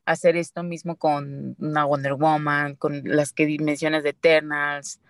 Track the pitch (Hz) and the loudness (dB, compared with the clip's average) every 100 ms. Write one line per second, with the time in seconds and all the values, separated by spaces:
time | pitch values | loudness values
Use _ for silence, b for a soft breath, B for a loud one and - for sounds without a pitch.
0 | - 165 180 170 170 - 175 165 175 165 | -2 2 4 2 0 -6 -8 -8 -8 -2
1 | 160 147 143 139 139 - 151 156 143 143 | 0 0 -2 -10 -10 -8 -4 0 2 0
2 | 139 135 156 151 151 147 147 139 151 143 | 0 0 2 2 2 0 -2 -4 -4 -4
3 | 131 151 147 - 156 151 151 147 156 156 | 0 0 0 0 0 0 -2 -2 0 0
4 | 147 - 165 160 151 147 147 143 139 - | -2 2 4 4 2 -4 -4 -4 -10 -16